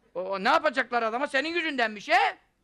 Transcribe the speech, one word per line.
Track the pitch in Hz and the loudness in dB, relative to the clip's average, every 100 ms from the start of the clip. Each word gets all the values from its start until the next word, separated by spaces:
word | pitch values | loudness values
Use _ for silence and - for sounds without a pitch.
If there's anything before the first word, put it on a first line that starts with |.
| _ | _
O, | 170 | -8
o | 185 196 | -6 -2
ne | 220 | 2
yapacaklar | 311 302 262 240 240 | 2 2 0 0 0
adama? | 226 240 285 | 0 -2 -2
Senin | 269 311 | -2 -2
yüzündenmiş | 339 320 269 226 208 294 | -2 -2 0 -2 -2 2
he? | 349 381 - _ _ | 2 2 -2 _ _